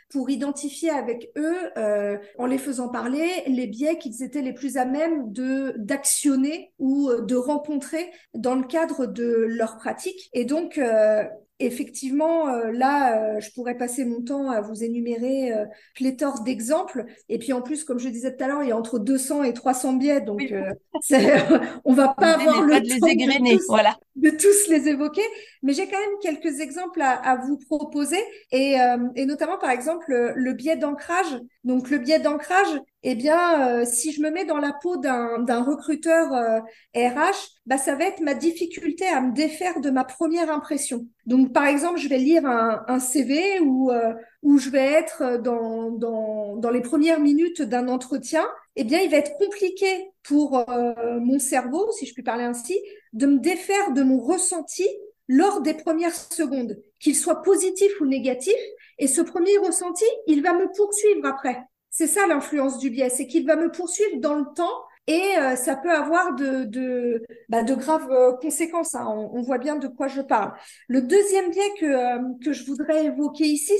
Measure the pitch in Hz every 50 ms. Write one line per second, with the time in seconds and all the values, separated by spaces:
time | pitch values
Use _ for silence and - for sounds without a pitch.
0 | _ _ - 277 254 233 277 226 285 277 277 - - 285 - - 320 330 302 269
1 | 226 240 233 240 - - - - 302 320 339 370 359 - - 226 220 208 208 208
2 | 202 202 202 202 202 - - - 247 254 262 262 269 285 262 233 240 233 240 233
3 | 220 240 262 294 330 339 370 339 262 269 262 247 254 214 202 226 285 302 339 330
4 | - 269 214 - 262 247 - 294 262 262 - - 277 277 226 269 254 254 269 294
5 | 311 339 330 302 254 214 196 226 254 262 262 269 269 262 - 233 208 196 277 277
6 | 277 - - - - 294 269 262 262 285 311 359 381 - _ - 285 262 269 285
7 | 285 269 240 226 214 196 254 247 247 269 294 285 294 - 302 277 254 - - 320
8 | 349 359 - - _ _ - 233 214 247 254 262 254 254 - 320 330 320 302 -
9 | 262 214 190 226 240 240 233 226 226 226 226 233 220 220 - - - 247 220 -
10 | - 359 381 - - - - 254 240 233 285 311 349 339 - 302 269 233 220 220
11 | 214 214 214 214 202 - - - - _ _ - 277 240 240 - 294 - - -
12 | - 262 262 294 311 320 330 330 311 277 254 233 233 226 226 247 254 269 285 285
13 | 277 254 226 220 220 214 214 214 214 - - - 240 247 240 247 254 240 240 -
14 | 269 240 233 240 240 233 277 277 277 262 247 214 208 214 220 208 226 233 233 240
15 | 233 240 233 233 233 254 269 269 262 247 226 214 208 - - - _ _ - -
16 | 262 262 262 247 302 277 269 233 220 233 254 202 220 226 302 330 370 359 - 262
17 | 220 - - - _ - 226 233 233 - 262 247 247 - 311 294 - - 254 247
18 | 240 262 226 233 233 262 254 - 277 262 285 294 285 254 220 220 226 226 - 233
19 | 202 220 269 262 262 - 302 294 285 247 233 - - 269 262 262 - 277 262 254
20 | 262 294 294 277 - 214 202 208 285 262 214 196 190 285 - - _ _ - 311
21 | - - - - - 160 190 - - - 320 - - - - - - - 254 269
22 | 269 262 - - 370 330 320 311 262 311 311 - 311 294 302 294 226 233 254 254
23 | 269 330 320 220 254 277 277 277 247 247 233 - - - 220 220 214 208 220 -
24 | _ _ - 269 262 302 311 311 330 403 403 403 403 320 320 302 262 302 294 262
25 | 294 294 - 381 427 453 427 - - - - - - 262 277 294 381 381 392 381
26 | 415 415 403 403 403 370 302 294 - 339 285 269 311 262 269 339 359 349 349 330
27 | 285 262 247 - - 262 262 247 240 262 294 277 - - 311 294 294 294 - 294
28 | 294 262 330 381 453 - - - - - - 262 269 277 277 262 247 247 247 240
29 | 240 247 247 247 269 269 294 294 320 311 370 381 392 294 - 233 240 302 330 349
30 | 330 - 262 240 240 233 - - 254 254 254 - 247 311 320 254 302 294 285 285
31 | - - 339 370 381 330 277 240 - - _ _ - 247 254 254 247 240 285 285
32 | 240 247 311 311 - 302 294 294 - - 359 381 403 349 320 277 - _ _ _
33 | - - 254 220 240 302 311 339 349 349 330 302 269 254 240 240 240 233 - -
34 | - 311 294 285 294 311 311 359 381 302 311 294 285 285 285 285 - 349 359 277
35 | 254 285 254 240 240 233 233 233 240 240 240 233 247 269 294 294 - - 311 302
36 | - 330 330 330 330 277 269 247 233 226 220 220 226 - - _ _ _ - 240
37 | 240 247 240 285 311 359 392 392 - - _ _ - 240 262 277 - 339 285 262
38 | 330 381 392 - 330 285 277 226 233 330 330 - 359 339 - - - 320 - -
39 | 381 370 339 262 254 254 220 254 311 311 311 - 359 359 349 339 247 285 262 262
40 | 254 254 - - 339 320 320 339 339 311 311 302 294 - 311 277 - - 262 233
41 | 240 - _ _ - 220 247 262 262 254 - 311 285 277 285 285 294 339 349 330
42 | 285 285 277 262 254 277 330 330 277 277 247 233 226 226 220 214 - - 254 254
43 | 262 - - 311 254 226 277 302 370 403 392 381 330 277 262 254 262 254 247 233
44 | 233 226 226 226 - - _ _ - 294 285 277 254 269 247 277 262 269 294 320
45 | 330 320 - - 294 247 247 240 233 247 240 233 226 226 226 226 226 226 233 226
46 | 233 233 226 220 220 214 214 214 214 208 202 226 220 233 240 247 240 - - 302
47 | 294 330 330 311 294 285 285 294 330 349 339 - 294 214 240 247 247 254 247 254
48 | 254 - 302 269 269 - - 311 349 466 - - - _ - - 269 220 269 349
49 | 392 330 302 294 294 294 - - 403 392 403 - 392 359 370 - 392 381 381 359
50 | 381 392 _ _ _ - 285 294 294 269 262 254 240 247 247 240 240 240 233 233
51 | 233 240 240 240 240 247 269 285 285 - 311 262 247 247 262 339 403 453 427 -
52 | 285 - - - 233 - 226 240 240 240 240 240 - - 359 403 392 - - -
53 | _ _ - 220 269 277 285 269 226 330 370 339 - - 392 403 403 392 254 269
54 | 269 262 262 254 226 240 349 359 - - 370 339 302 - - - 349 403 403 -
55 | - - - _ _ - 254 269 349 403 392 403 262 302 311 311 - 339 320 320
56 | 339 339 339 - - - - - 320 262 269 269 240 220 208 - - _ _ _
57 | - 302 277 - - - 311 320 - 359 392 330 359 381 370 - 392 403 403 -
58 | 311 262 269 269 220 262 247 247 - 359 427 - - - - - - _ _ -
59 | 285 269 - - 330 - - 370 339 381 403 403 403 370 339 - 359 349 339 -
60 | 440 453 - - - - 311 285 285 359 349 349 381 - - - 415 403 403 -
61 | - 415 403 320 277 277 269 - - 269 247 247 - _ _ _ _ - - -
62 | 330 302 - 403 403 359 311 277 269 - 302 294 269 269 254 240 262 277 226 262
63 | 262 247 247 - 277 - - 330 262 277 311 302 330 330 - - 359 339 - -
64 | 415 415 359 254 240 302 294 294 285 285 - - 339 359 466 - - - _ _
65 | - - 311 339 381 392 392 339 277 262 254 254 - - 269 262 - 349 339 302
66 | 285 285 320 349 370 349 277 240 277 269 262 262 254 214 202 254 262 254 254 247
67 | 240 240 233 233 226 - - - - - 226 226 226 233 269 233 - 302 311 320
68 | 294 254 262 254 254 254 247 254 - 311 294 - 339 330 330 339 330 330 - 240
69 | 240 226 214 214 214 208 - 247 240 240 269 247 240 302 294 302 262 262 - -
70 | 277 269 254 269 269 269 269 226 196 - - - - - - - _ - 247 262
71 | 247 247 349 403 403 403 381 392 370 349 339 370 403 403 403 403 320 302 277 254
72 | 247 247 247 240 254 254 254 254 - 302 277 240 - 269 277 - 302 302 311 311
73 | 311 294 254 262 294 285 294 - 311 302 302 294 - - 403 403